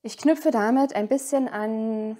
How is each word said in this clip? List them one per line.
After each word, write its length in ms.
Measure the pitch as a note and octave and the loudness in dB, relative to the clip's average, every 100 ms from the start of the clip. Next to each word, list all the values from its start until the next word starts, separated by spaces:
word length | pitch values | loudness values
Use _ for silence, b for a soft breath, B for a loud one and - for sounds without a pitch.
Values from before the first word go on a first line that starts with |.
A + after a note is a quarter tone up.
Ich 160 | A3+ - | -12 0
knüpfe 320 | D4 D#4 D#4+ | 2 4 2
damit 460 | A#3 G#3+ C4 C#4 | 2 2 2 2
ein 120 | - G#3 | 0 0
bisschen 400 | C4+ C4+ C#4 B3+ | -2 0 -2 0
an 680 | G#3+ G#3+ A3 A3 A3 G#3+ | -4 -4 -4 -4 -4 -6